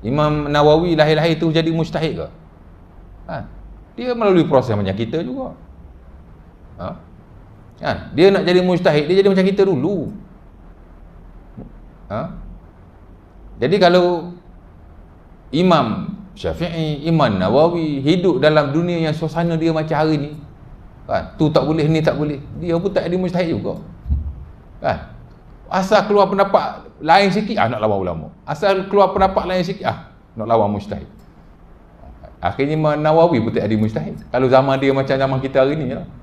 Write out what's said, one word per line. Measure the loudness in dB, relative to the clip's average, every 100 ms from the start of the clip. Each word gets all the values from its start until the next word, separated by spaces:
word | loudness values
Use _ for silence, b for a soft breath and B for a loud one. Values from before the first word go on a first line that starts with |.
Imam | -2 0 0 0 -2
Nawawi | 4 6 6 4 2
lahir-lahir | 4 4 2 0
terus | 0
jadi | 0 0
mujtahid | -2 -2 -4 -4 -6
ke? | -10 -14 -20 -20 -20 -20 -20 -20 -20 -20 -14
Ha. | -12 -12 -18 -20 -20 -20 -12
Dia | -6 -2
melalui | 4 4 4
proses | 2 2
macam | -2 -2 -2
kita | -2 -4
juga. | -6 -8 -10 -14 -20 -20 -20 -20 -20 -20 -20 -20 -20 -20 -20 -14
Ha. | -14 -14 -20 -20 -20 -20 -20 -20 -20 -10
Kan? | -8 -6 -8 2
Dia | 4
nak | 4 2
jadi | 2
mujtahid, | 2 2 2 0 2
dia | 2
jadi | 4
macam | 4
kita | 2 2 2
dulu. | 2 -2 -4 -6 -10 -18 -20 -20 -20 -20 -20 -20 -20 -20 -20 -20 -20 -20 -20 -20 -20 -20 -20 -10
Ha? | -8 -8 -12 -16 -18 -20 -20 -20 -20 -20 -20 -20 -20 -20 -6
Jadi | 0 4
kalau | 6 6 2 0 -6 -14 -20 -20 -20 -20 -20 -20 -20 -20 -20 -20 -8
Imam | 0 2 4 2 -4 -8 -12 -16 -8
Syafi'i, | -6 -4 -6 -4 -4 -4 0
Imam | 2 2 2
Nawawi | 2 4 2 2 -4 -2
hidup | 0 2 2 2
dalam | 4 4 2 0
dunia | -2 -2
yang | -2 -2
suasana | -4 -2 -2 0
dia | 0
macam | -2 -2 0
hari | 0 0
ni, | -4 -10 -18 -20 -20 -20 -20 -20 -6
kan? | -6 -6 0
Tu | 2
tak | 2
boleh, | 2 0 2
ni | 2
tak | 0 0
boleh. | -4 -6 -10 -10
Dia | -4 -2
pun | -2
tak | -4 -2
jadi | -2
mujtahid | -2 -2 -2 -2
juga. | -6 -10 -12 -16 -6 -4 -4 -12 -18 -20 -20 -8
Kan? | -4 -4 -8 -20 -20 -20 -20 -20 -6
Asal | -4 2 2
keluar | 2 2 2
pendapat | 2 2 2 0 -8 -16 -12
lain | 2 4 4
sikit, | 0 -2 -2
ah, | -2
nak | 0
lawan | 0 0
ulama. | -2 -6 -10 -16
Asal | -12 -2 0 0 0
keluar | 2 2 4
pendapat | 2 2 -2
lain | -2
sikit, | -2 -4 -4
ah, | -6 -12 -20 -20 -10
nak |
lawan | 0 2 2 -2
mujtahid. | -6 -10 -10 -20 -20 -20 -20 -20 -20 -20 -20 -20 -20 -20 -20 -8
Akhirnya | -8 -4 -2 0
Imam | 0 0
Nawawi | 2 4 4 4
pun | 0
tak | -2
jadi | 0 0
mujtahid. | 0 -2 -8 -12 -6
Kalau | -2 4
zaman | 4 4 2
dia | 2
macam | 0 0 0
zaman | 0 -2
kita | -2 2
hari | 2 0
ni | -4
je | -8
lah. | -12 -18